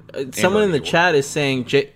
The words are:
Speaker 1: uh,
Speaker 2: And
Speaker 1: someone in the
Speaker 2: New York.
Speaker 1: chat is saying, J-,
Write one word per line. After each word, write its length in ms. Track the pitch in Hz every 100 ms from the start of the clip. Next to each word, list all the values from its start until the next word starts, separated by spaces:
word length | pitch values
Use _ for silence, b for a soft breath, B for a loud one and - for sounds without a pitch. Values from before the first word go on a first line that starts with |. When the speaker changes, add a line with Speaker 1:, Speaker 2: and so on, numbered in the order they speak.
| -
Speaker 1:
uh, 40 | -
Speaker 2:
And 120 | 135
Speaker 1:
someone 300 | - 180 208
in 60 | 208
the 60 | 151
Speaker 2:
New 60 |
York. 60 | -
Speaker 1:
chat 240 | 170 175
is 120 | 147 139
saying, 380 | 156 139 131 120
J-, 240 | 139 139